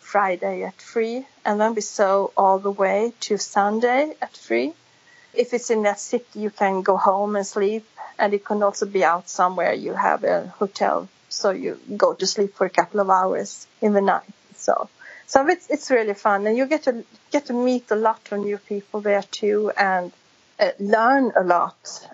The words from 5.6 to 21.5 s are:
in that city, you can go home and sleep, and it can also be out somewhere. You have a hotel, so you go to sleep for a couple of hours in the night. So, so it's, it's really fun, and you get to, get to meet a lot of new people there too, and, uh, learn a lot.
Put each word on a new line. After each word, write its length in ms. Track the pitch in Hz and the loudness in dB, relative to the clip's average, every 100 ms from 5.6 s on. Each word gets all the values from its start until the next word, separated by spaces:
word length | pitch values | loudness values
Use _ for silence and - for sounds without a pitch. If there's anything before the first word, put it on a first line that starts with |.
| - | -2
in 140 | 220 | 0
that 160 | 208 202 | 0 -2
city, 400 | - 240 - 208 | -4 -6 -6 -6
you 100 | 214 | -6
can 320 | - 202 190 | -2 0 0
go 140 | 190 185 | 2 2
home 400 | 202 196 208 208 | 4 2 0 -2
and 100 | 202 | -4
sleep, 400 | 220 202 220 214 - - - | -2 0 -2 -8 -18 -18 -2
and 160 | 214 | 0
it 100 | 202 | 0
can 160 | 202 208 | -2 0
also 260 | 202 202 202 | 0 0 -2
be 180 | 202 | 2
out 240 | 165 170 - | 2 2 -2
somewhere. 440 | - 180 185 180 | 0 0 2 -2
You 200 | 110 - | -2 -4
have 320 | - - - | -2 0 0
a 240 | - 175 - - | 0 0 -2 -6
hotel, 500 | 202 - 202 170 185 _ _ | -6 -2 0 0 -4 _ _
so 240 | - 208 | -4 -2
you 260 | 190 185 - - 208 | -2 -6 -8 -10 0
go 180 | 180 | 2
to 120 | 165 190 | 2 -4
sleep 300 | - 202 - | -2 -4 -2
for 100 | 185 | -2
a 40 | |
couple 280 | - 170 208 | 0 0 0
of 100 | 196 | 2
hours 600 | 190 185 185 202 - - _ | 2 2 -2 -6 -12 -20 _
in 120 | 214 | 2
the 80 | 202 | 2
night. 260 | 196 180 - - _ - | 2 0 -2 -20 _ -6
So, 340 | - - - _ - - - | -2 0 -2 _ -20 -20 0
so 180 | 269 277 | 2 2
it's, 240 | 349 - | 0 -2
it's 220 | 294 - | -6 0
really 220 | 247 220 | 2 2
fun, 300 | 202 220 202 208 | 0 0 2 2
and 80 | 233 | 0
you 100 | 269 | 0
get 160 | 302 | 0
to, 220 | 277 233 - - _ | 0 -4 -8 -20 _
get 160 | - - | -4 -2
to 60 | |
meet 360 | 240 247 254 - | 0 0 0 0
a 20 | |
lot 260 | 214 220 226 - | 0 0 -2 -6
of 80 | 202 | -6
new 180 | 202 202 | -4 -6
people 420 | - 208 196 214 | -6 -10 -8 -6
there 220 | 208 202 | 0 -2
too, 480 | 190 - 208 208 208 - | -2 -4 0 0 -2 0
and, 320 | 196 185 180 - _ _ _ - | 0 0 -4 -12 _ _ _ -2
uh, 140 | 196 - | -2 -2
learn 500 | 202 214 226 277 247 185 | 0 2 4 4 2 0
a 80 | |
lot. 640 | 185 | 2